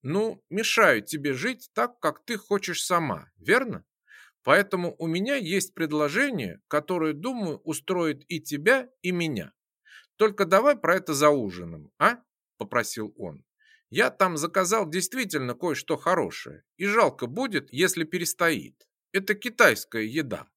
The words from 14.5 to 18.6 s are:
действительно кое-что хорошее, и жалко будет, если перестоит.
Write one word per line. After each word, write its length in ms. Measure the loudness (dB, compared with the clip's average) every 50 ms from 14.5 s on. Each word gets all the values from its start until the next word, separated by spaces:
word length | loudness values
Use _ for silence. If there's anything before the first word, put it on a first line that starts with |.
| 0 0 2 2 2 0 0 -2
действительно 680 | -4 -4 -4 -4 -4 -6 -6 -2 -2 -4 -4 -4 -6
кое-что 420 | -4 -4 -4 -4 -4 -2 -4 -4
хорошее, 680 | -2 2 0 2 2 0 -2 -4 -10 -14 -14 -18 -20 _ _ _
и 100 | _ -2
жалко 400 | 0 4 4 4 4 2 -2 -10
будет, 460 | -8 -4 -4 -4 -2 -2 -4 -4 _
если 300 | -2 0 0 0 0 -2
перестоит. 880 | -4 -4 -4 -4 -4 -4 -2 0 0 0 0 0